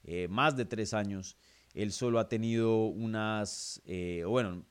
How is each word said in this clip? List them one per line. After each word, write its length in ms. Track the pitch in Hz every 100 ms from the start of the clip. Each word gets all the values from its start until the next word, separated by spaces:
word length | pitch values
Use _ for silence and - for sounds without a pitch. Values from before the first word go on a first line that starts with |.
| -
eh, 220 | 87 87
más 260 | 104 151
de 120 | 131 110
tres 260 | 113 104
años, 440 | 110 101 98 95 - _ _ _
él 180 | - 104
solo 280 | 90 123 117
ha 100 | 110
tenido 560 | 113 113 117 113 113
unas, 960 | 110 92 113 110 107 107 104 - - - -
eh, 360 | 92 87 87 85
o 20 |
bueno 340 | 123 107 90 -